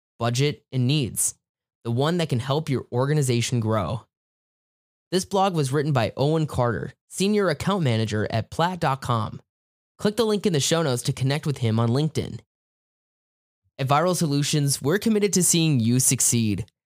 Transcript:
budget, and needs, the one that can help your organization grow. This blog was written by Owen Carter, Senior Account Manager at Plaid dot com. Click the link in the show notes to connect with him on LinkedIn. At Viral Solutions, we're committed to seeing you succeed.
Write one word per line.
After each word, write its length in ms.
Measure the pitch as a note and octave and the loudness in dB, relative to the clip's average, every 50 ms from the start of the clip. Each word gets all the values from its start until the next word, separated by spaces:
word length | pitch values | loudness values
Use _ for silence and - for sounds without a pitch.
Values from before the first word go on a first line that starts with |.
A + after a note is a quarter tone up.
| _ _ _ | _ _ _
budget, 480 | - A2+ A#2+ A#2+ B2+ C#3+ D3 - - _ - | -4 -2 -2 0 0 0 0 -2 -6 _ -6
and 160 | - C3 B2 | -2 0 0
needs, 480 | B2+ D3 D#3 B2+ F#2 - - - - - _ _ _ _ _ _ _ _ _ - | 2 2 0 0 -2 -4 -4 -4 -4 -4 _ _ _ _ _ _ _ _ _ -6
the 80 | A#2+ | -4
one 260 | A#2 B2 C#3+ D#3 F3 | -2 0 0 0 0
that 120 | F3 D#3+ C#3+ | 0 -2 0
can 100 | C3+ A#2 | -2 -2
help 300 | A2+ C3+ C3+ D#3 D#3+ - | -2 -2 -2 -2 -2 -2
your 160 | C3 A2+ - - | -2 -4 -4 -4
organization 680 | A#2+ B2 C3+ C#3 D3+ D#3 C#3 B2+ A#2+ A#2+ A2+ - B2+ A#2+ | -2 -2 0 2 2 2 2 2 2 0 0 0 -2 -2
grow. 420 | A2 A2 A2 G#2+ F2+ D2+ A#2 A2+ - _ _ _ _ _ _ _ _ _ _ _ _ _ _ _ _ _ _ _ _ - | 0 0 0 0 0 -2 -4 -6 -8 _ _ _ _ _ _ _ _ _ _ _ _ _ _ _ _ _ _ _ _ -4
This 160 | E3 F#3+ F#3+ | -4 -4 -2
blog 300 | - G3 G3 F#3+ G3+ F3+ | 0 0 2 2 2 2
was 160 | D#3+ C#3+ B2+ | 0 -2 0
written 220 | C3+ D3+ C3+ D#3 C#3 | 0 0 0 2 2
by 200 | B2 A2 F#2+ - | 2 0 0 -2
Owen 300 | - C3+ D3 D#3+ D#3+ D#3 | 0 0 0 2 0 -2
Carter, 480 | C#3+ - - B2 A#2+ G#2+ D#2+ - - - _ _ | -2 0 0 0 0 0 -2 -6 -8 -12 _ _
Senior 420 | - - - F#3 G3+ G#3+ G#3 G3 F3 | -14 -6 -2 -2 0 2 2 2 0
Account 340 | D3 - - F#3 G3+ G3 D#3 | -2 -2 -2 -2 0 0 2
Manager 440 | B2+ A2+ A2 A2+ A2 G#2 G#2+ G2+ - | 2 2 2 0 -2 -2 -2 -2 -2
at 220 | - A2+ - - | -2 -4 -4 -4
Plaid 280 | - - D#3+ F3+ F#3 E3+ | -2 -2 -2 -2 -2 -2
dot 220 | - C#3+ C3+ C3 | -2 -2 -2 -2
com. 400 | - - A#2+ A2+ A2 - - - - _ _ _ _ _ _ _ _ _ _ | -2 -2 -2 -2 -2 -6 -10 -14 -18 _ _ _ _ _ _ _ _ _ _
Click 180 | - - G#3+ G#3 | -4 -4 -2 0
the 100 | - A3+ | 0 0
link 200 | A3 G#3 G3+ - | 0 0 0 0
in 80 | - E3 | 0 0
the 60 | C#3 | 0
show 240 | - - E3 E3 E3 | 0 2 0 0 0
notes 180 | C#3 B2 A#2+ - | 0 -2 -2 -2
to 100 | - C3+ | -4 -2
connect 340 | - C3 C3 C#3 D#3 - | -2 0 -2 -2 -2 -2
with 100 | D#3 C3 | -4 -4
him 220 | - A#2+ A2+ A2 A#2 | 0 0 0 2 2
on 100 | A#2 A#2 | 2 2
LinkedIn. 500 | A#2+ C#3 D#3 D3+ - - - - - - _ _ _ _ _ _ _ _ _ _ _ _ _ _ _ _ _ _ _ _ _ _ _ _ _ _ _ - | 2 0 0 0 -2 -4 -6 -6 -10 -14 _ _ _ _ _ _ _ _ _ _ _ _ _ _ _ _ _ _ _ _ _ _ _ _ _ _ _ -4
At 80 | C#3 | 0
Viral 280 | B2+ D3 D3 E3+ F#3 F3+ | 2 2 4 4 2 2
Solutions, 640 | E3+ F3 D3 C#3+ C#3+ D3 - - D3+ C#3+ C#3 C3+ - | 0 0 0 0 0 0 0 0 0 2 0 -2 -2
we're 200 | - C#3 F3 G#3+ | -2 0 0 0
committed 340 | - A3+ G#3+ G#3 G#3 G3+ E3+ | 2 2 2 2 2 2 2
to 100 | F#3+ E3+ | 2 2
seeing 360 | - - E3+ E3 D#3+ D3 B2 | 4 4 4 4 4 4 2
you 200 | A2 A2+ A#2+ B2+ | 2 2 2 2
succeed. 640 | C3 - C3+ - - - - A#2+ A2+ G#2+ G2+ E2+ D2+ - _ _ _ | 2 2 2 2 0 0 2 0 0 0 -2 -4 -6 -12 _ _ _